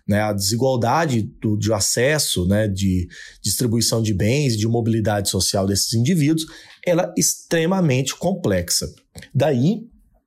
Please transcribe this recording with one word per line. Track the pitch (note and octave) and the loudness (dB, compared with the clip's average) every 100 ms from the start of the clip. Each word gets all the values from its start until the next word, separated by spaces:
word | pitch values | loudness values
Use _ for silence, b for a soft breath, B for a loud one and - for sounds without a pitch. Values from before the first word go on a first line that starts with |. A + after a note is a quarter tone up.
| - | -2
né? | G2+ | 0
A | G#2+ | 0
desigualdade | G2+ G2 A#2 C3+ C3 A2+ D3 E3+ A#2+ G#2+ - | -2 -2 0 0 0 0 0 0 0 -4 -4
do, | A2+ G#2 | -2 -2
de | G#2 | 0
acesso, | G#2 - - B2+ D3+ - - F2+ | 0 0 0 2 0 0 -2 2
né, | G#2 G#2+ | 2 0
de | F#2+ G2 F#2 F2 B B B | 0 0 0 -2 B B B
distribuição | G#2+ - B2 A#2 A2 A#2 | -6 -2 0 0 0 0
de | A2 | 0
bens, | F#2+ G#2 C#3 C#3+ A2 | 0 0 2 0 0
de | A2 | 0
mobilidade | A#2 A2+ A2+ G#2+ G#2 G2+ | 0 0 0 0 0 0
social | G2 - G2+ G2 | -2 0 0 0
desses | G2 - | 0 0
indivíduos, | A2+ B2 F3+ C#3+ D#3+ - B B B | 0 2 2 2 2 -2 B B B
ela | F3+ E3+ | 0 0
é | F3+ F3 | 0 0
extremamente | - - - E3+ D#3+ G3 E3 B2+ C3+ | -2 -2 -2 0 2 2 2 2 -2
complexa. | - E3+ F3 A2+ F#2 F2 - E2+ - _ - B | -4 -4 -2 0 0 0 -4 -4 -12 _ -20 B
Daí | C3 D3 C3 D3 A3+ - - _ _ | 0 2 2 2 0 -6 -20 _ _